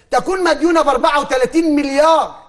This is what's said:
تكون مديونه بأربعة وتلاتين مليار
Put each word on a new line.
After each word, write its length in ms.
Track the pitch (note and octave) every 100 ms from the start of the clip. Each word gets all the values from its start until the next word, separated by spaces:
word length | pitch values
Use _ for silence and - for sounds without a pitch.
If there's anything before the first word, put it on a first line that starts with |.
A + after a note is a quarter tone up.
| _
تكون 340 | B3+ D4+ F#4+
مديونه 380 | F4 C#4+ E4 E4
بأربعة 380 | C#4+ B3+ D#4 D4
وتلاتين 560 | - C4 B3 D#4+ E4 D4
مليار 580 | C#4+ C#4 D#4 D#4+ - -